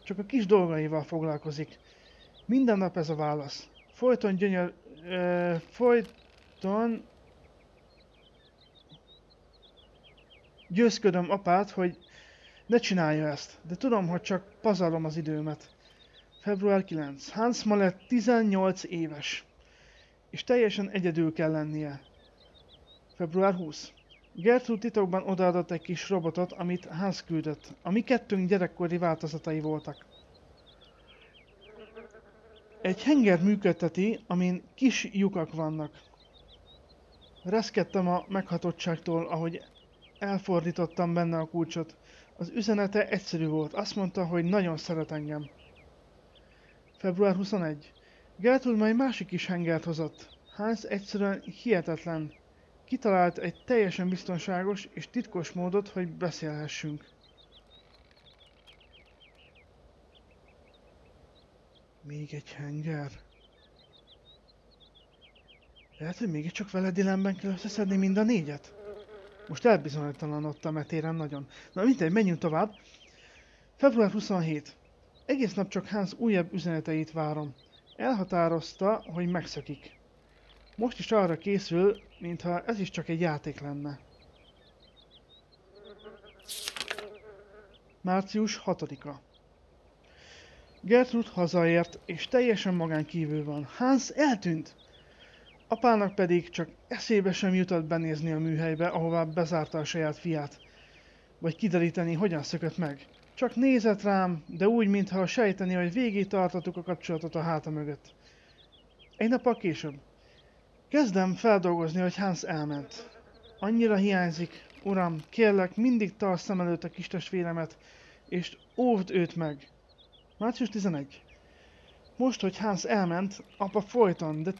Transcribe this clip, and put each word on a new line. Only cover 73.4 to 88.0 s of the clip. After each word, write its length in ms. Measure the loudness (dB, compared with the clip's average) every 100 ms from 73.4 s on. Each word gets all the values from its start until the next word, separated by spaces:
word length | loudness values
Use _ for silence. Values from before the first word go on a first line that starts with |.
| -20 _ _ 2
Február 340 | 4 6 4
huszonhét. 640 | 2 -2 0 0 -2 -8 -18 _ _ _ _ -4
Egész 280 | 0 0 0
nap 140 | -4
csak 200 | -4 -4
Hans 240 | -4 -4
újabb 400 | -2 2 2 2
üzeneteit 600 | -4 -4 -2 -2 -2 -2
várom. 420 | -4 -4 -4 -6 -12 _ _ _ -6
Elhatározta, 1080 | -2 -2 0 2 2 2 -4 -2 0 0 -2
hogy 220 | -4 -2
megszökik. 680 | -2 -4 -10 -10 -12 -16 -20 _ _ _ _ -20 -20 -18 -4
Most 220 | -4 -4
is 140 | 0
arra 260 | 2 4 0
készül, 600 | -2 -2 0 2 2 2 -4 -12
mintha 460 | -10 -6 -4 -4 -4
ez 140 | -4
is 120 | -4
csak 180 | -6 -6
egy 120 | -2
játék 400 | -2 -2 -6 -10
lenne. 380 | -10 -8 -8 -10 -16 -20 -20 -20 -20 _ _ _ -20 _ -20 -20 _ -20 _ _ _ -20 -20 -20 -20 -20 -20 -20 -14 -12 -10 -10 -10 -10 -12 -18 -20 -20 -20 -20 -20 -20 _ _